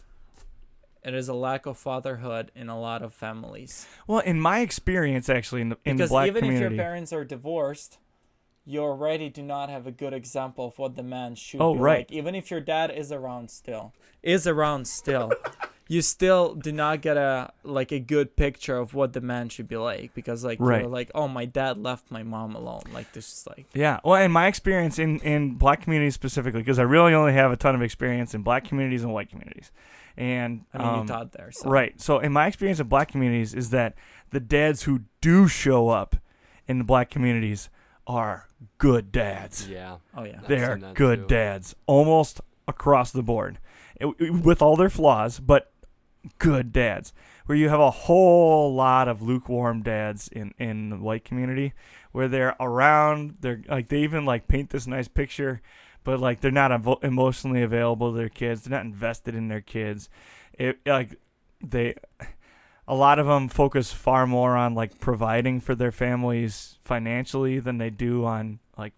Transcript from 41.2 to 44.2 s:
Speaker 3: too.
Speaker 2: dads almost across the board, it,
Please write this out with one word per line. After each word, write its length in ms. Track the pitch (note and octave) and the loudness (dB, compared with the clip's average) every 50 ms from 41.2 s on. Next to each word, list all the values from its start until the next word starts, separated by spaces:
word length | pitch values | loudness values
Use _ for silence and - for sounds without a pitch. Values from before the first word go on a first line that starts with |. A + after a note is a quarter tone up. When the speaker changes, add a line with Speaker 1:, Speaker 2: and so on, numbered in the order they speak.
Speaker 3:
too. 40 | G2 | 0
Speaker 2:
dads 480 | F#2+ A#2+ A#2 A2 G#2 G2 F#2+ F2+ - - - _ | 2 2 2 2 0 -4 -6 -10 -14 -18 -8 _
almost 540 | - C#3 C#3 D3+ D#3 D#3+ D#3+ D3+ - - - - - _ _ _ - | 4 4 6 6 6 6 4 4 2 -2 -12 -18 -18 _ _ _ -10
across 420 | - - - D3 C#3+ B2+ B2 A#2+ | -10 -2 2 4 4 4 4 0
the 140 | - C3 A#2+ | -4 -4 -2
board, 340 | A2+ A#2 A2 - - - - - - _ - - - - | -2 -2 -2 -4 -6 -8 -12 -18 -20 _ -20 -20 -20 -10
it, 100 | - C3 D3 - - | -6 -6 -6 -4 -2